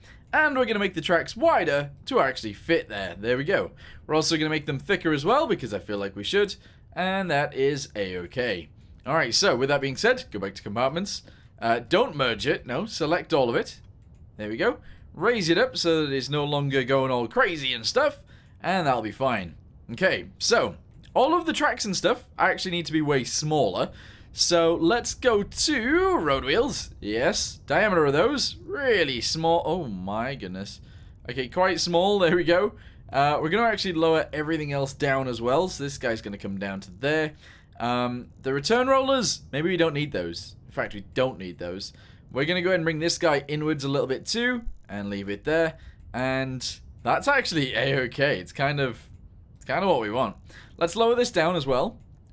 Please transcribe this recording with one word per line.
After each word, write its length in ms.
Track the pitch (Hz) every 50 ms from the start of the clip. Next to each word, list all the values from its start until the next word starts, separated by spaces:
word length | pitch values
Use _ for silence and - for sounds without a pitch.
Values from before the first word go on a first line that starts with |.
| - - - - - -
and 260 | - 294 311 294 269
we're 80 | 262 247
gonna 140 | 214 220 202
make 140 | 202 190 190
the 80 | 160
tracks 340 | 143 - 175 160 135 - -
wider 560 | 226 311 339 302 226 175 151 143 143 143 143 - - -
to 140 | - 269 214
actually 340 | 143 135 127 - 113 107 101
fit 360 | - - 160 165 147 - -
there. 260 | 107 101 95 87 85
There 200 | 95 104 120 127
we 60 | 135 143
go. 280 | 175 196 123 90 - - - - - - - -
We're 100 | - 151
also 220 | 156 151 - 165
gonna 120 | 156 156 156
make 180 | 156 151 147
them 120 | 151 143 135
thicker 320 | - - 196 190 - 160
as 140 | 156 139 139
well, 220 | 190 247 302 330
because 260 | 247 180 - 135 101 104
I 60 | 95
feel 180 | - - 104
like 180 | 101 98 98 -
we 80 | 101 101
should, 320 | - - 202 208 196 - - - - - - - - -
and 380 | 165 185 185 190 196 190 175
that 240 | 143 143 147 147 -
is 340 | 131 135 139 147 139 143 - -
a-okay. 720 | 107 98 92 90 90 87 85 - 127 123 117 95 85 78 - - - - - - - -
All 100 | 127 151
right, 180 | 165 139 117 107
so 220 | - - 180 135
with 140 | 120 135 135
that 120 | 143 139
being 140 | 135 139 131
said, 300 | - - 233 254 247 - -
go 80 | -
back 160 | 98 95 98 -
to 60 | -
compartments. 640 | - 110 101 117 127 135 147 175 202 - - - - - - - - - - -
Uh, 200 | 113 117 117 120
don't 360 | 117 - 165 202 262 247 156
merge 300 | 139 131 120 113 101 107
it, 220 | 139 180 - -
no, 180 | - 123 151 214
select 480 | 226 - - 156 147 170 156 156 - -
all 160 | 139 127 117
of 60 | 123
it. 240 | 190 233 - - - - - - - - - - - - - -
There 120 | - 107 104
we 80 | 113
go. 200 | 127 185 240 294 - - - - - - - -
Raise 340 | 143 175 233 247 214 165 165
it 80 | 165
up 180 | 196 254 254 175
so 300 | - - 170 165 156 151
that 80 | 143 135
it's 160 | 135 120 131
no 160 | 147 147 143
longer 380 | 147 147 143 143 139 135 135 127
going 260 | 127 135 135 135 131
all 180 | 127 123 117
crazy 460 | 113 - - - 196 170 147 135 131 123
and 100 | 117 110
stuff, 360 | - - 240 302 285 - - - - - - - - - -
and 240 | - 165 190 185 165
that'll 160 | 139 123 117
be 100 | 107 107
fine. 440 | - - 135 131 120 101 90 80 - - - - - - - -
Okay, 360 | 117 - 190 180 131 95 95 95 -
so 380 | - - - 240 214 131 101 85 - - - - - - - -
all 200 | 202 254 311 339
of 120 | 349 330
the 80 | 320 -
tracks 320 | - 302 262 226 - -
and 100 | 208 170
stuff 300 | - - 190 254 - - - -
actually 340 | - 175 185 160 - - 185
need 140 | 175 175 160
to 60 | 139
be 100 | 151 156
way 220 | 151 143 143 131 117
smaller. 640 | - - - 151 151 156 147 120 98 90 110 156 190 - - - - - - - -
So 440 | - - - - 175 170 165 165 170
let's 380 | - 165 170 233 240 - - -
go 300 | - - 247 220 202 196
to 760 | - - - - 320 294 233 214 262 311 359 370 381 359
road 260 | 254 170 143 135 135 127
wheels. 480 | 135 160 285 277 254 160 - - - - -
Yes, 600 | - 104 107 117 139 165 - - - - - - -
diameter 400 | - 143 175 214 214 180 165 151
of 80 | 139 143
those, 440 | 151 208 254 294 240 - - - - -
really 560 | 320 403 - 277 254 214 185 160 139 127 113
small. 420 | - - 156 160 160 165 170 170 -
Oh 200 | 151 170 185 151
my 500 | 117 98 90 90 98 104 110 120 135 139
goodness. 460 | 113 101 90 90 95 101 - - - - - - - - - - - - -
Okay, 180 | 120 135 127
quite 320 | 117 - 180 185 190 170 156
small, 400 | - 175 170 170 185 202 208 196
<laughs> 0 |
there 160 | 180 160 127
we 80 | 180 156
go. 300 | 160 170 180 208 226 - - - - - - - -
Uh, 280 | - 135 143 147 147 120
we're 80 | 147 160
gonna 180 | 185 226 233
actually 260 | 226 208 - - 190 165
lower 340 | 160 165 165 160 156 143 -
everything 400 | - 151 151 156 165 151 151 143
else 220 | 143 139 139 139 -
down 340 | - 147 139 135 135 131
as 140 | 127 120 110
well, 260 | 117 123 135 160 185
so 160 | 185 - - 139
this 140 | 139 139
guy's 240 | - - 120 113 113
gonna 160 | - 104 101
come 220 | - - 98 98 95
down 200 | 101 98 98 98
to 100 | - 95 90 98
there. 340 | 131 143 156 156 156 151 151 - - - - - - - - -
Um, 480 | 117 120 123 123 123 123 123 123 - - - - -
the 100 | 131 139
return 340 | 139 139 - 226 247 254
rollers, 540 | 269 269 269 269 269 269 254 196 - - - - -
maybe 180 | 127 139 160 180
we 80 | 185
don't 160 | 160 165 160 143
need 180 | 147 147 -
those. 440 | - 92 87 85 85 - - - - - -
In 60 | - -
fact, 200 | 139 117 104 107
we 120 | 101 98 - -
don't 240 | 131 127 131 104 90
need 180 | 95 90 82
those. 340 | 71 87 87 90 98 - - - - - - - - - -
We're 140 | - 131 143
gonna 160 | 160 180 180
go 80 | 175 185
ahead 100 | 185 175
and 60 | 160
bring 140 | 165 160 151
this 180 | 160 170 165
guy 260 | - 180 160 147 139 143
inwards 360 | - 151 151 151 156 160 143 135
a 60 | 139
little 160 | 139 139 120
bit 220 | 127 131 - 175
too, 340 | - - 233 240 247 254 233 233 - - - -
and 220 | - 196 208 202 202
leave 200 | 202 196 196 -
it 140 | 101 101 -
there. 320 | 151 156 165 165 156 156 - - - - - - - -
And 540 | 120 131 131 131 131 135 131 131 123 - - - - - - - - -
that's 240 | 120 147 143 -
actually 460 | 277 285 262 233 - 170 156 139 131 104
a-okay. 640 | 110 131 139 139 135 127 117 - 143 135 143 120 90
It's 120 | 87 -
kind 280 | - - 139 143 147 139
of, 200 | 135 123 107 - - - - - - - - - - - -
it's 100 | - -
kind 180 | - 135 170 196
of 60 | 190
what 120 | 160 123
we 100 | 110 104
want. 240 | 110 131 123 101 - - - - - - - - -
Let's 180 | - 170 165 -
lower 200 | 220 226 233 240
this 160 | 240 240 240
down 240 | - 175 156 175 185
as 100 | 165 135
well. 320 | 135 127 127 160 226 - - - - - - - -